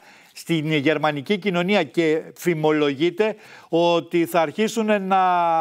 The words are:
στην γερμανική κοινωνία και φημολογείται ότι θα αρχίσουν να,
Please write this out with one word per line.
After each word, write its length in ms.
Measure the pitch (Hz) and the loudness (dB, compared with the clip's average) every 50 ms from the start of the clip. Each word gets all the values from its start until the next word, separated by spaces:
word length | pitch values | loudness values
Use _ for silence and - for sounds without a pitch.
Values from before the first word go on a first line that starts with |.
| - - - - - - _ | -8 -18 -20 -20 -20 -20 _
στην 380 | - - - 170 160 147 156 | -16 -6 -4 -2 -2 0 0
γερμανική 640 | 160 151 131 156 156 151 151 156 147 143 127 - 208 | 0 0 2 0 0 2 0 -2 -2 -2 -2 -2 -4
κοινωνία 460 | 190 175 208 175 175 175 185 208 196 165 | -2 -2 -2 -2 0 0 2 0 0 0
και 380 | 135 - 170 165 156 156 160 - 85 - | 0 -2 0 2 2 0 0 -2 -8 -14
φημολογείται 1000 | - - 180 170 156 151 156 156 151 147 143 143 127 165 180 170 175 214 220 208 214 - - - - - _ | -6 -4 -2 -2 0 0 0 2 2 0 0 0 0 -2 -2 0 0 -2 -2 -4 -6 -14 -20 -20 -20 -8 _
ότι 560 | 165 165 170 170 170 170 170 170 - 170 165 | 0 2 2 2 2 0 0 -2 -2 -2 0
θα 160 | 165 175 170 | 0 0 0
αρχίσουν 440 | 160 151 143 208 220 208 214 233 214 214 214 208 190 | 0 0 0 -2 -2 -2 -2 -2 0 0 0 0 0
να, 100 | 190 190 190 185 185 180 175 170 170 165 165 | 0 0 2 2 2 2 0 0 0 0 0